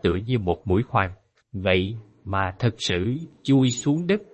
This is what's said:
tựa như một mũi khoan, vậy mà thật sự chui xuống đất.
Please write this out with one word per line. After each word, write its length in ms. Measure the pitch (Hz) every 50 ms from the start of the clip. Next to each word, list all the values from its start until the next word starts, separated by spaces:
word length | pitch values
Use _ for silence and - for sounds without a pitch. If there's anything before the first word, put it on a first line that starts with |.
tựa 120 | - 87 85
như 240 | 95 110 120 127 113
một 280 | 95 87 85 - -
mũi 160 | 95 90 107
khoan, 280 | - - - 107 95 90 95 _ _ _ _ _ _ _
vậy 440 | - 95 92 95 92 92 95 101 117 110 - - _ _ -
mà 300 | 98 98 98 95 92 92 -
thật 160 | 127 113 - -
sự 380 | - - 92 87 95 117 131 160 165 - - _
chui 280 | - 139 139 131 131 123
xuống 360 | 113 - - 143 147 165 175
đất. 160 | 170 202 214 - -